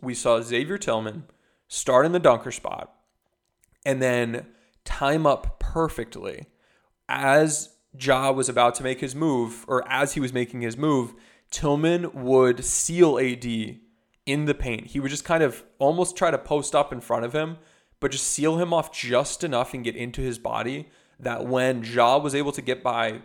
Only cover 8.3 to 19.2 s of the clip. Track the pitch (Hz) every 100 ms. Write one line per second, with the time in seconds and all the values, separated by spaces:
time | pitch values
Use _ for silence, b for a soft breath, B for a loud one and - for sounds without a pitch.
8.3 | 135 131 120 120 123 131 127 135 135 160
9.3 | 127 113 113 - 127 - 131 143 147 127
10.3 | 123 120 123 117 117 151 139 120 - b
11.3 | b b - 147 147 160 175 170 135 127
12.3 | 131 127 123 - - - 170 165 131 131
13.3 | 120 120 113 110 117 _ _ _ _ -
14.3 | 147 151 143 127 113 - 139 135 147 -
15.3 | 165 143 - - - 139 170 175 - 170
16.3 | 139 - 151 135 147 143 123 - 117 120
17.3 | 151 160 165 b b b b 139 139 -
18.3 | - 156 165 175 165 - - 123 123